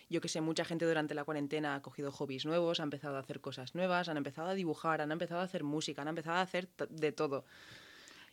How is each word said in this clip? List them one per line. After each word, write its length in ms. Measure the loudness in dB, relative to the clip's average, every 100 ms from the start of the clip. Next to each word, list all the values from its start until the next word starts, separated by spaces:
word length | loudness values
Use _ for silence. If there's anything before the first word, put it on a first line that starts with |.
| -2
yo 120 | -2
qué 60 | 0
sé, 140 | 0
mucha 240 | 2 2 2
gente 200 | 2 4
durante 280 | 4 2
la 100 | 0
cuarentena 520 | -2 -2 0 0 0 -2
ha 60 |
cogido 300 | -6 -6 -4
hobbies 340 | -2 -4 -2 2
nuevos, 340 | 4 4 2
ha 40 |
empezado 340 | 0 -2 -4 -4
a 20 |
hacer 220 | -4 -6
cosas 340 | -6 -8 -4 0
nuevas, 340 | 4 4 2
han 80 | 0
empezado 320 | -2 -2 -2
a 40 | 0
dibujar, 460 | 0 2 2 2
han 100 | 2
empezado 300 | 0 0 -2
a 20 |
hacer 200 | -2 -2
música, 380 | 0 0 -2 -4
han 60 | -2
empezado 300 | -2 0 2
a 40 |
hacer 240 | 2 0 -4
t-, 200 | -6 -6
de 220 | 0 0
todo. 340 | 2 0 0 -6 -18 -18 -18 -18 -20 -20 -20 -4